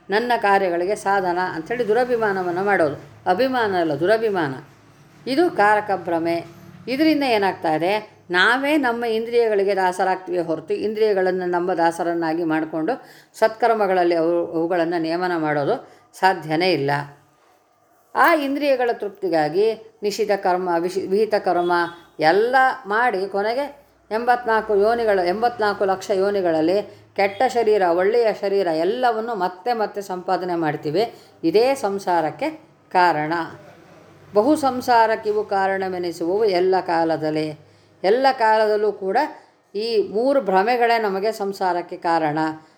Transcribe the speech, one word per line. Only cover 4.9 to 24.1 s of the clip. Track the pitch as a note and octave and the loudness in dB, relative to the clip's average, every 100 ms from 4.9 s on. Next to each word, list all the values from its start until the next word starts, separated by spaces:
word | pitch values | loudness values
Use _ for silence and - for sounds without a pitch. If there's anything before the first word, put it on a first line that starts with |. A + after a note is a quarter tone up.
| - - - A#3 | -20 -20 -14 -4
ಇದು | C4+ F4 | 0 2
ಕಾರಕ | - G#3 G#3+ G#3 F#3 | 4 4 4 2 -4
ಭ್ರಮೆ. | F3 E3+ E3 E3+ - - - - - | -2 -2 0 -4 -6 -18 -20 -16 -6
ಇದರಿಂದ | C4 D#4+ D4 C4+ | 0 2 2 2
ಏನಾಗ್ತಾ | A3 G3 E3+ E3 | 2 2 0 0
ಇದೆ, | D#3 F3 G#3+ G#3 - - | 0 0 -2 -4 -20 -2
ನಾವೇ | F3+ G3+ B3+ C#4 D#4 | 2 4 4 2 2
ನಮ್ಮ | B3+ A#3 A#3+ | 0 -2 -2
ಇಂದ್ರಿಯಗಳಿಗೆ | A3 A3+ A#3 A3+ G#3 G3 F#3+ | -4 0 0 2 2 0 2
ದಾಸರಾಗ್ತೀವಿ | F#3 F#3 F#3 F#3 - F3 | 0 0 -2 -2 -4 -4
ಹೊರತು | E3 D#3 - G#3 | -2 -4 -4 -4
ಇಂದ್ರಿಯಗಳನ್ನು | G#3 G#3+ A3 F#3+ F#3 F#3 F3+ | -4 0 2 2 0 -2 -2
ನಮ್ಮ | F3 F3 | -2 -2
ದಾಸರನ್ನಾಗಿ | E3+ E3+ E3 E3+ E3+ E3 E3 E3 | 0 0 0 -4 -2 -2 -2 -2
ಮಾಡಿಕೊಂಡು | D#3 D#3+ D#3+ D#3+ B3+ - - _ - | -2 -2 -4 -4 -4 -8 -20 _ 0
ಸತ್ಕರ್ಮಗಳಲ್ಲಿ | A3 A3 A#3 A3 G3 F#3 F3 E3+ | 0 2 0 2 2 2 2 2
ಅವು, | E3 F3 E3+ | 2 0 -2
ಅವುಗಳನ್ನು | E3 E3 F3+ E3 F3 | -2 -2 0 -2 -2
ನಿಯಮನ | D#3+ E3+ F3+ E3+ | -2 -2 -2 -2
ಮಾಡೋದು | D3+ D3 C#3+ B3 - - _ - | -2 -2 -2 -4 -6 -20 _ 0
ಸಾಧ್ಯನೇ | F#3+ F#3 D3+ D#3 F#3 | 0 0 -2 0 0
ಇಲ್ಲ. | D#3 C#3 C#3+ C#3+ - _ _ _ _ _ _ _ _ _ - | 0 0 -2 -6 -16 _ _ _ _ _ _ _ _ _ 2
ಆ | C#4 E4 | 4 4
ಇಂದ್ರಿಯಗಳ | C#4 C#4 C#4+ B3+ B3 | 0 -2 0 0 0
ತೃಪ್ತಿಗಾಗಿ | A#3 G3+ - F#3 E3 D3+ E3+ A3 A3 - - | -4 -6 -6 -2 0 0 0 0 -2 -10 -8
ನಿಷಿದ್ಧ | G#3 F#3+ G#3 G3 | -6 -2 -2 0
ಕರ್ಮ, | F#3+ F3+ F#3 E3+ | 0 0 0 -2
ವಿಷಿ-, | F3+ F#3 - | -2 -4 -2
ವಿಹಿತ | G3 G#3+ G#3 | 0 2 0
ಕರ್ಮ | F#3+ F3 F3 F3 E3+ - - - | 0 0 2 0 -2 -6 -18 0
ಎಲ್ಲ | D#3 F#3+ A#3 C4 C4 - G3 | 2 4 4 4 2 0 -4
ಮಾಡಿ | G#3+ B3 F#3+ F#3+ | 0 0 0 -4
ಕೊನೆಗೆ | G3 G#3 A#3+ C#4+ - _ _ - | -4 -2 -2 -6 -10 _ _ -8